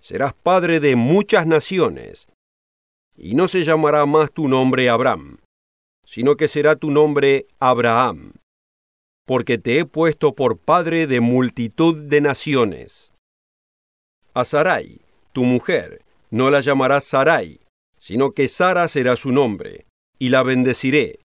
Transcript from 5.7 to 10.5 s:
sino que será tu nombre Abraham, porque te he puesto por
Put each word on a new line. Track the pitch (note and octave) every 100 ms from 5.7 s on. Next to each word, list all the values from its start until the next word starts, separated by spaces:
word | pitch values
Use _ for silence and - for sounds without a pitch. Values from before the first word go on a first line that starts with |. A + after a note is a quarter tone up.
| _ _ _ _
sino | - B2+ C#3+
que | D3+
será | D3+ D3 D#3
tu | D#3
nombre | C#3+ D3+ C#3+ C#3 C#3 - _
Abraham, | C3 B2 A#2+ A2+ B2 D#2 - G1+ _ _ _ _ _ _ _ _ -
porque | B2+ A#2+ A#2
te | G#2 B2+
he |
puesto | D#3+ D3+ E3 D3+ D3+
por | - C3